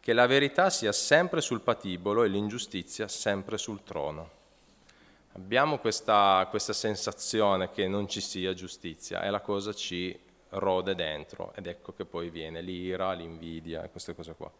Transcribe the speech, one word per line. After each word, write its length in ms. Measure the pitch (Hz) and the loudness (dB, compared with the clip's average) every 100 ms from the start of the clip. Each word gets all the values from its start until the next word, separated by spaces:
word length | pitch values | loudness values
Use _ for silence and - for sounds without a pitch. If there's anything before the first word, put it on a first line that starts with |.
che 120 | - | 4
la 140 | 117 123 | 6 8
verità 440 | 135 143 139 190 | 6 4 4 4
sia 200 | - 110 | 4 0
sempre 500 | 101 - 147 180 165 | 0 6 6 6 0
sul 200 | - 113 | -2 -2
patibolo 640 | - 117 98 90 95 107 | 0 0 -2 -4 0 4
e 40 | 110 | 4
l'ingiustizia 800 | 101 104 117 - 95 82 - 107 | 2 -2 -4 -6 -8 -8 -8 -6
sempre 500 | - 110 98 95 107 | -2 0 -2 -2 -6
sul 280 | - 101 | -6 -8
trono. 440 | - 82 73 78 82 - _ _ _ _ - _ - _ _ | -8 -4 -4 -4 -12 -18 _ _ _ _ -20 _ -20 _ _
Abbiamo 440 | - 92 120 147 147 | -16 0 2 4 2
questa, 720 | 113 - - 107 98 95 92 | 0 0 4 6 8 6 4
questa 220 | 107 - | -2 -2
sensazione 960 | 104 110 104 - - - 113 104 95 92 | -2 -2 -2 -4 -6 -2 2 4 4 0
che 160 | - 95 | -2 0
non 220 | 101 98 | 0 -2
ci 120 | 104 | -6
sia 320 | - 95 92 | -6 -4 -4
giustizia 680 | 90 92 - 85 80 - 90 | -4 -10 -10 -12 -12 -8 -4
e 80 | 92 | -2
la 100 | 101 | -2
cosa 320 | - 101 101 | -2 -4 -4
ci 460 | 104 - 87 90 - _ _ _ | -8 -6 -4 -6 -8 _ _ _
rode 460 | 95 95 92 92 92 | -2 2 2 0 -2
dentro 560 | 80 76 73 - - | -2 -4 -10 -12 -12
ed 140 | - 87 | -10 -10
ecco 260 | 85 - | -10 -14
che 100 | - | -12
poi 240 | 92 85 85 | -8 -6 -8
viene 320 | 82 80 82 | -8 -10 -8
l'ira, 520 | 90 90 90 92 95 | -8 -6 -4 -2 -2
l'invidia 720 | 90 82 82 82 82 80 80 | -4 -8 -12 -10 -10 -8 -8
e 60 | 82 | -8
queste 260 | - - 87 | -12 -12 -12
cose 180 | 82 | -14
qua. 160 | 82 78 | -14 -14